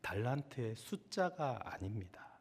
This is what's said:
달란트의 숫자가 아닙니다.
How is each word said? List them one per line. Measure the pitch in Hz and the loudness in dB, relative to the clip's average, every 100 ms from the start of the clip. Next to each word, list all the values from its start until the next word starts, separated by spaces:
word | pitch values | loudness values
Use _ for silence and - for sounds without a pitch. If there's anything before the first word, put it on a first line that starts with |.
달란트의 | - 101 117 139 143 - 117 113 | 0 2 4 2 0 -2 -2 -2
숫자가 | - 196 - - 180 170 147 117 | -4 -6 -4 2 2 4 0 0
아닙니다. | - - 95 107 92 - - - | -4 -4 -2 -2 -4 -10 -16 -18